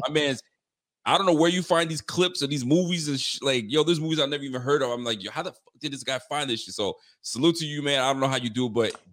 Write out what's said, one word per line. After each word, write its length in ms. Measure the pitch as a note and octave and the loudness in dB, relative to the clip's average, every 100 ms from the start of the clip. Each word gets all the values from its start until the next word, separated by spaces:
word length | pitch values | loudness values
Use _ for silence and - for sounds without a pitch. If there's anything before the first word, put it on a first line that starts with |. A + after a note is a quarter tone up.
my 120 | - | -2
man's, 300 | D3+ D3 C3 - _ _ _ _ _ | 0 0 -2 -8 _ _ _ _ _
I 120 | G#2+ E3 | 0 2
don't 100 | G3 | 4
know 80 | |
where 160 | D#3 E3+ | 6 6
you 120 | F3+ | 2
find 280 | F3 E3+ E3 | 2 2 2
these 100 | D#3 | -4
clips 420 | - - F3+ F3+ | -4 0 0 0
of 80 | C#3+ | -4
these 140 | D3 | -2
movies 440 | B2 D#3+ F3 F3 D3+ | 2 2 2 -2 -2
and 100 | C3+ | -4
sh-, 240 | - - | -4 -4
like, 220 | C#3 B2+ G#2 | 0 0 0
yo, 140 | D3 | 2
there's 180 | D#3 E3 | 2 2
movies 200 | D#3+ D#3 | 0 0
I've 80 | C#3 | 0
never 160 | C#3+ | -2
even 160 | C#3 B2+ | -6 -4
heard 220 | B2 D3 | 0 2
of. 80 | B2+ | 2
I'm 120 | A#2+ | -2
like, 200 | A#2+ A2 | -4 -4
"Yo, 100 | F#2+ | -6
how 100 | D3+ | -8
the 80 | F3 | -8
fuck 220 | - _ A#2 | -10 _ _
did 120 | D3 | -10
this 120 | C3+ | -8
guy 160 | B2 C3 | -4 -6
find 280 | - D3 C#3+ | -4 -4 -2
this 140 | A2+ | -4
shit?" 120 | - | -4
So 200 | F#2+ G2+ - _ _ | -4 -2 -4 _ _
salute 340 | - A#2 D#3 E3 | -10 2 2 2
to 100 | D#3 | -2
you, 160 | D3 | -4
man. 180 | C#3+ C#3 | -2 2
I 120 | B2+ | 2
don't 80 | C3+ | 2
know 80 | C3+ | 0
how 80 | C3 | 0
you 140 | B2 | -2
do, 180 | A2 B2 | -2 0
but 260 | A2 A2 - _ | 2 0 -2 _